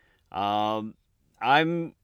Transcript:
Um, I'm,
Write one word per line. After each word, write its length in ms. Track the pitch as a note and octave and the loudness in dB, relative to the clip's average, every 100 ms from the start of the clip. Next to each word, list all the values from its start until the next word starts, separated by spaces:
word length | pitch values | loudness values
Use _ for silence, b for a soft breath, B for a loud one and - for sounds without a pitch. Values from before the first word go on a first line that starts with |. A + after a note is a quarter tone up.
| _ _ _ | _ _ _
Um, 640 | - G2+ G#2 G#2+ A2 G#2+ - _ _ _ - | -4 0 0 0 -2 -6 -12 _ _ _ -4
I'm, 540 | A2+ D3 D#3+ E3+ E3 - | 2 4 2 -2 -6 -12